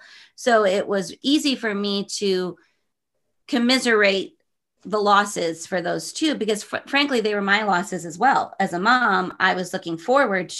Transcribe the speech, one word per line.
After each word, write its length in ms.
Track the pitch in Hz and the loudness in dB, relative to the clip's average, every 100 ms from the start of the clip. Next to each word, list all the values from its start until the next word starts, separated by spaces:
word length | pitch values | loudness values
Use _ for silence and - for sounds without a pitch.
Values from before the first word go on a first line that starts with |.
| - - - - | -16 -20 -20 -4
So 300 | 247 220 202 | 2 4 4
it 220 | 196 - | 2 0
was 260 | 202 170 - | -4 -4 -6
easy 340 | 262 302 294 254 | 0 2 2 -2
for 180 | 226 202 | -2 -2
me 300 | 202 202 196 - | -2 -4 -4 -4
to 400 | 202 185 185 - _ _ _ _ _ _ _ _ - | 0 0 -2 -8 _ _ _ _ _ _ _ _ -4
commiserate 880 | 254 240 262 247 214 202 190 - _ _ _ _ _ | 0 2 2 2 4 4 2 -4 _ _ _ _ _
the 180 | 190 214 | -6 -2
losses 640 | 202 202 208 180 170 165 - | 4 4 2 -2 -4 -6 -6
for 140 | 185 | -4
those 320 | 170 165 - | -4 -6 -6
two, 220 | - 311 214 | -4 -2 -2
because 280 | 214 208 | -2 -4
fr-, 140 | - - - | -4 -10 -2
frankly, 320 | 277 285 247 | 0 0 0
they 140 | 208 | 0
were 80 | 208 | -2
my 220 | 196 208 | 0 0
losses 420 | 208 180 190 180 165 | 2 0 -2 -6 -8
as 120 | 170 | 0
well. 380 | 254 202 - - | 2 2 0 -2
As 100 | 190 | -2
a 80 | 175 | 0
mom, 540 | 214 254 226 185 180 - | 2 2 2 0 -2 0
I 160 | 185 185 | 0 0
was 180 | 180 | -4
looking 240 | 185 170 165 | -6 -6 -6
forward 520 | - 269 247 185 160 | 2 2 4 0 -4